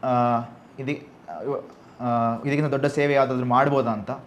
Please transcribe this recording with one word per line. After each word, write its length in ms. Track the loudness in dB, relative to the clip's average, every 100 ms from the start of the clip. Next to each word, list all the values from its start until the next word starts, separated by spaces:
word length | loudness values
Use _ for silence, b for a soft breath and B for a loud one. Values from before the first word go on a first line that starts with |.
ಆ, 360 | 0 2 2 0 -2 -14 -20 -10
ಇದಿ-, 240 | -6 -6 -8 -20 -16 -10 -6 -6 -6 -20 -20 -6
ಆ, 340 | -2 0 0 0
ಇದಕ್ಕಿಂತ 220 | 0 0 0
ದೊಡ್ಡ 200 | 0 0
ಸೇವೆ 280 | 2 2
ಯಾವುದಾದ್ರೂ 320 | 4 2 0 2
ಮಾಡ್ಬೋದಾ 440 | 4 4 2 0
ಅಂತ 200 | -2 -6 -10